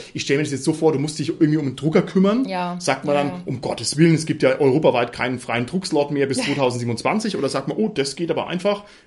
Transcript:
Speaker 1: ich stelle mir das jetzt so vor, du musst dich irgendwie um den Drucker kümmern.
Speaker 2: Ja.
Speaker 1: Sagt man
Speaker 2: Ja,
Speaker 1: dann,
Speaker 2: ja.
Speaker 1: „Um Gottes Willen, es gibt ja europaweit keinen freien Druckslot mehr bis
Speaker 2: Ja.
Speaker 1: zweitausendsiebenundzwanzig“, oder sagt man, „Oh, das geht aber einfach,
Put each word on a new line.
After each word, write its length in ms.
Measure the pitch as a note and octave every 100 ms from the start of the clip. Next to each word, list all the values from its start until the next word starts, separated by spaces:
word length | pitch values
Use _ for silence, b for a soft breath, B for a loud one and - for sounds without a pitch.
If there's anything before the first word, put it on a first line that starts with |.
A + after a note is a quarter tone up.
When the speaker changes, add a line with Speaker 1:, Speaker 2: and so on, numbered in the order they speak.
| B
Speaker 1:
ich 80 | A#2
stelle 160 | - C#3+
mir 60 |
das 80 | C#3+
jetzt 100 | C3+
so 100 | D#3
vor, 200 | D#3 D#3+
du 80 | C3+
musst 180 | D3+ -
dich 120 | C#3+
irgendwie 260 | - D#3 D#3
um 80 |
den 100 | C3+
Drucker 280 | - D#3 F3+
kümmern. 420 | - F#3+ G3 A3+ A#3
Speaker 2:
Ja. 280 | F#3 F3+ F3
Speaker 1:
Sagt 260 | - C3+
man 120 | D3 C#3+
Speaker 2:
Ja, 60 |
Speaker 1:
dann, 80 | C#3+
Speaker 2:
ja. 100 | - -
Speaker 1:
„Um 140 | B2
Gottes 360 | - - A2+ C#3+
Willen, 180 | E3
es 120 | D#3 D#3+
gibt 180 | C#3
ja 160 | C3 C3
europaweit 520 | C#3 C#3 D#3 B2 B2
keinen 280 | - B2 B2
freien 260 | - A#2 A#2+
Druckslot 460 | F#3 - D3+ C#3+
mehr 160 | C#3+ C3+
bis 100 | B2+
Speaker 2:
Ja. 60 |
Speaker 1:
zweitausendsiebenundzwanzig“, 920 | F3+ C#3 B2+ A#2+ A#2+ A2+ C3 G#3 A3 D3+
oder 120 | C3+
sagt 180 | C3+ C#3
man, 120 | -
„Oh, 100 | G#3+
das 260 | - C3+
geht 160 | - E3+
aber 160 | D3+ -
einfach, 380 | F3 G3+ G3+ B B